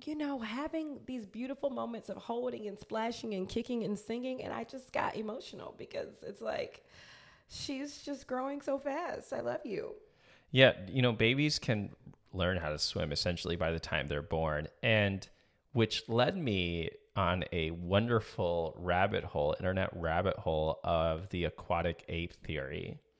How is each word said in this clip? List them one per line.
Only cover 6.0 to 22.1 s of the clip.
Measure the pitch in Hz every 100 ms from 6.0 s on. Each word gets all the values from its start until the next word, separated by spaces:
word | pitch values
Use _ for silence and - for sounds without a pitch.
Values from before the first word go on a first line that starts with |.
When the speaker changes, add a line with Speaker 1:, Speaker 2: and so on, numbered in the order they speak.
| - - -
Speaker 1:
it's | 202
like, | 226 - - - - - - - - - -
she's | - - 262 285 -
just | - 277 -
growing | 254 269 285
so | 285 277
fast. | 285 285 330 - -
I | -
love | - - 262
you. | - - - - _ - - _
Speaker 2:
Yeah, | 127 131 - 95
you | 135
know, | 123
babies | 107 113 135 151 -
can | - 107 98 - - - _
learn | 92 90 92
how | 78
to | 76
swim | - - 78
essentially | 71 90 85 - 85
by | 82
the | 82
time | - 80 71
they're | 73
born, | 71 80 80 73 78 -
and | 123 107 101 98 - - _ _ _
which | 123 113 - -
led | 117 131 190
me | 139 95 87 85 80 - _
on | 101 90 90 -
a | 87 80
wonderful | 85 87 101 117 117 - - 90 85 80 -
rabbit | 87 87 101 98 85
hole, | - 73 -
internet | 92 95 95
rabbit | 90 82 82 92 -
hole | 82 78 78 80 85
of | 85 82 80 98
the | 90
aquatic | 80 - - 85 85 80
ape | -